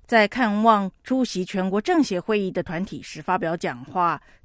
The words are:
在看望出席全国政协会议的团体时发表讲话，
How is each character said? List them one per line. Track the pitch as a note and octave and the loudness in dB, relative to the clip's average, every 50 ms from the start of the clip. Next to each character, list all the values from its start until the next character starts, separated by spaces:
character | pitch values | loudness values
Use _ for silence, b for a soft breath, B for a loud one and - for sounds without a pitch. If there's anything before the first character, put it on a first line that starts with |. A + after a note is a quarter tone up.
| b | b
在 | - A#3+ A3 G#3 G3+ | 2 4 4 4 4
看 | - B3+ B3 G#3+ G3+ G#3 | 2 0 0 0 2 4
望 | G#3+ A#3 A3 G3+ G3 F#3 - _ _ | 4 4 4 4 2 -2 -8 _ _
出 | - B3+ C4 B3 | -2 0 0 0
席 | - - F#3 F#3 | 0 -2 -4 -4
全 | - - F#3+ F#3 F#3+ | -4 -2 -2 -2 0
国 | F#3+ G#3 | 0 0
政 | - F4+ F4+ E4 | 0 2 2 4
协 | C4 - G3 F3 | 2 2 0 -4
会 | - - A3 G#3 | -2 0 0 0
议 | G3 F#3 | 0 -2
的 | - F3+ | -2 -4
团 | E3+ - E3+ E3 G3 | -4 -4 -4 -6 -6
体 | - D#3+ B2 | -6 -8 -12
时 | - - - D3+ D3+ | -12 -12 -14 -8 -4
发 | - - A#3 | -2 -2 -2
表 | F3 D#3+ E3+ E3 | 0 -2 -4 -4
讲 | - E3+ B2+ A#2+ C3 | -4 -6 -6 -8 -12
话， | - - F#3 E3+ E3+ D#3 C#3 b b b b b | -8 -2 0 0 0 0 -4 b b b b b